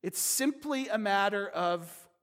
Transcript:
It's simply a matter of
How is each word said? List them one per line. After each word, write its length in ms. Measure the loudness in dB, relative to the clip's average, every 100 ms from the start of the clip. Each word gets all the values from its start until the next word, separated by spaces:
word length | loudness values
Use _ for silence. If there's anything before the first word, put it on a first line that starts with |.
It's 160 | -6 -2
simply 680 | 0 2 2 0 -2 -2 0
a 80 | 0
matter 520 | 2 4 4 0 -2
of 600 | 0 2 0 -2 -16 -20 _